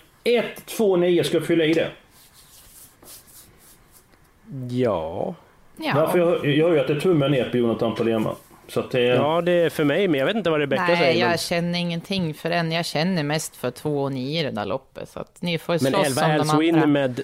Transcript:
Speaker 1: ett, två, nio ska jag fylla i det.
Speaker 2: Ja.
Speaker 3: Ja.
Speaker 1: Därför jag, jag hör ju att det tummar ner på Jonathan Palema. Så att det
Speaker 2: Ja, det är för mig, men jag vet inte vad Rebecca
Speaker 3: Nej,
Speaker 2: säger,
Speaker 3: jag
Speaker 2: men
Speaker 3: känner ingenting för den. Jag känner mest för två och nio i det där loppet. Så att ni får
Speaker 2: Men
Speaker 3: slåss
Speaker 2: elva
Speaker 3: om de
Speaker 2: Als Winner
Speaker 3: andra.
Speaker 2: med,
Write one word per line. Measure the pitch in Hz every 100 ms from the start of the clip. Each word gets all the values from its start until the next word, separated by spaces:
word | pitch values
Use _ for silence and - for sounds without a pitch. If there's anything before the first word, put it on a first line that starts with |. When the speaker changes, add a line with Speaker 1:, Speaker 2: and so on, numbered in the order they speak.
| - _
Speaker 1:
ett, | 220 240 - - -
två, | - 214 180
nio | 180 170
ska | 143 170
jag | 156
fylla | 165 156
i |
det. | 160 - - _ - - - - - - - - _ - - - - - - - - _ - _ _ _ _ 226 139 123
Speaker 2:
Ja. | 123 120 92 80 95 - 170 - _ - -
Speaker 3:
Ja. | 311 143
Speaker 1:
Därför | 160 180
jag, | 170 170 143
jag | 143 165
hör |
ju | 156
att | 139
det | 147
tummar | 190 165 139
ner | 139 117
på | 123
Jonathan | 117 107 117 107
Palema. | 113 113 95 87 - - -
Så | -
att | -
det | 131
Speaker 2:
Ja, | 120 127 139 165
det | 175
är | 175 165
för | -
mig, | 151 151 196
men | 139
jag | 139
vet | 226
inte | 170
vad | 156
Rebecca | 147 - 180
Speaker 3:
Nej, | 170
Speaker 2:
säger, | 170 170
Speaker 3:
jag | 175
Speaker 2:
men | 170
Speaker 3:
känner | - 170 170 175
ingenting | 175 165 - 196 165
för | 151 165
den. | 175 165
Jag | 165 170
känner | 147 170 185
mest | 143 156 - -
för | 123
två | - 151 143
och | 139
nio | 135 127 160
i |
det | 139
där | 110 98
loppet. | 127 - - -
Så | -
att | - -
ni | 175 165
får | -
Speaker 2:
Men | 170
Speaker 3:
slåss | 135 135 147
Speaker 2:
elva | 131
Speaker 3:
om | 160
de | 151
Speaker 2:
Als | 151 151
Winner | 160 165
Speaker 3:
andra. | 151 143 135
Speaker 2:
med, | 123